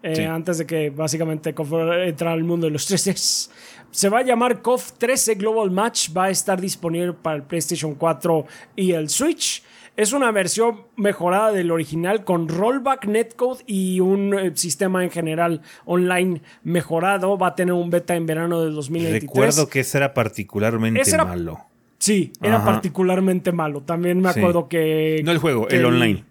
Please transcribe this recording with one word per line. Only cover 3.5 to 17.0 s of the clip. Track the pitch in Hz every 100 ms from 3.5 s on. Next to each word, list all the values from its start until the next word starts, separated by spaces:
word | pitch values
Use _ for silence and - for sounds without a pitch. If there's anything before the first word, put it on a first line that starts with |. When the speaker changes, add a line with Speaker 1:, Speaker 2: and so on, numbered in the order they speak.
| - - - -
Speaker 1:
Se | - 196
va | 220
a |
llamar | 254 240 247 214
kof | 226 247 - -
trece | 240 262 220
Global | 208 208 220 202
Match. | 185 226 233 - 165
Va |
a | 190
estar | 180 - 190
disponible | 185 - 170 165 175
para | 170 165 151
el |
PlayStation | 139 170 - 165 156
cuatro | 139 165 147 170 160 147 - -
y | - 185
el | 170 156
Switch. | - 294 - - - _ - - -
Es | 214
una | 277 247
versión | 214 180 208 233 220 - -
mejorada | 202 190 175 185 220
del | 202 175
original | 165 147 156 175 214
con | 190 175 165
rollback, | 165 214 269 262 262 202
netcode | 214 226 - 247 254 -
y | 196 185 185
un, | 185 196 196 196
eh, | 190 151
sistema | 175 - 190 185
en | 180
general | 170 160 160 170 160 - -
online | - 175 180 180 185 165 - -
mejorado. | 156 175 - 165